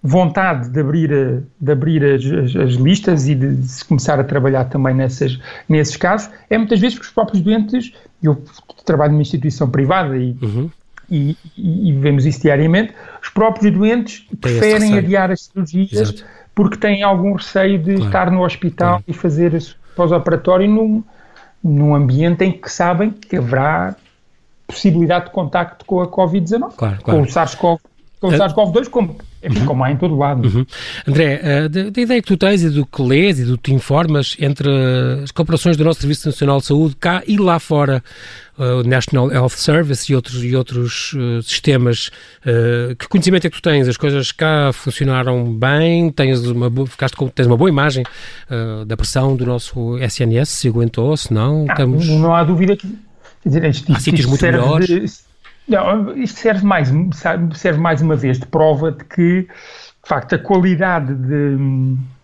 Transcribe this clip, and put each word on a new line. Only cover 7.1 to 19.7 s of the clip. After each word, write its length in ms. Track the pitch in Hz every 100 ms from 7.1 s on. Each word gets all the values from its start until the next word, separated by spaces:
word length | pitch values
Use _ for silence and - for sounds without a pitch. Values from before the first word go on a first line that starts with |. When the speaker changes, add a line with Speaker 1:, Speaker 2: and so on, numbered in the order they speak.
Speaker 1:
próprios 280 | - 214 202
doentes, 500 | 175 220 214 254 233 - - _
eu 200 | 156 143 - - _ -
trabalho 280 | - 160 151
numa 100 | 151
instituição 460 | 147 147 143 - 139
privada 480 | 139 139 185 160 131
e, 180 | 127 123
Speaker 2:
Uhum. 300 | 123 107 156 - _ - -
Speaker 1:
e, 260 | 165 143 160 165 -
e, 340 | 185 170 196
e 20 | 139
vemos 260 | 143 143
isso 160 | 135 147
diariamente, 540 | 156 139 160 180 226 - - -
os 60 | -
próprios 440 | - 220 220 208
doentes 460 | 208 214 240 233 -
Speaker 2:
Tem 60 | _
esse 60 | -
Speaker 1:
preferem 500 | 123 120 214 214 214
Speaker 2:
receio. 100 | 208
Speaker 1:
adiar 320 | 170 196 185
as 120 | 185
cirurgias 500 | - 196 165 175 196
Speaker 2:
Exato. 320 | 107 107 107 - - -
Speaker 1:
porque 240 | - 202 214
têm 240 | 208 202
algum 320 | 202 190 190
receio 440 | 196 - 196 190 196
de 140 | 160 196
Speaker 2:
Claro. 100 | 107
Speaker 1:
estar 240 | 196 180
no 120 | 185
hospital 460 | 180 - 175 165 175 175
Speaker 2:
Claro. 20 | -
Speaker 1:
e 60 |
fazer 400 | 165 180 151 170
esse 220 | 160 -